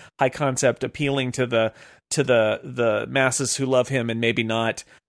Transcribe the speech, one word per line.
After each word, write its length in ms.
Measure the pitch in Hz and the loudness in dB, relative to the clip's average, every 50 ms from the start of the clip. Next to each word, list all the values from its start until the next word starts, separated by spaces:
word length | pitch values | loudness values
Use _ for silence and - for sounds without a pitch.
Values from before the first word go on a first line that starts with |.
| - - _ - | -16 -20 _ -2
high 100 | 135 127 | 0 0
concept, 540 | - - 151 135 127 - - 127 117 - 131 | 0 -2 -2 -2 0 2 0 0 0 0 -6
appealing 500 | 113 - - 147 139 139 139 131 123 - | -8 -4 -4 -2 0 0 0 -2 -2 -2
to 120 | - 127 | -2 -2
the, 280 | 123 120 113 110 110 - - - - - _ _ _ | 0 2 2 2 0 -2 -8 -20 -20 -20 _ _ _
to 140 | - 156 135 | -2 -2 2
the, 360 | 127 123 113 110 107 104 - - | 4 4 4 4 2 0 -2 -6
the 420 | - 123 120 120 113 104 107 - | -8 -4 0 0 2 2 0 -2
masses 480 | 123 127 135 131 127 120 - 135 120 - | -2 0 2 2 2 0 0 -4 -4 -4
who 100 | - 135 | -4 -2
love 220 | 127 131 127 123 - | 2 2 2 2 2
him 200 | 135 127 117 117 | -2 -2 -2 -2
and 100 | 113 117 | -2 0
maybe 220 | 117 117 113 120 | 0 0 0 0
not 420 | 113 110 113 117 113 113 - - - - - _ _ | -2 -2 -2 0 -2 -2 -4 -6 -12 -18 -20 _ _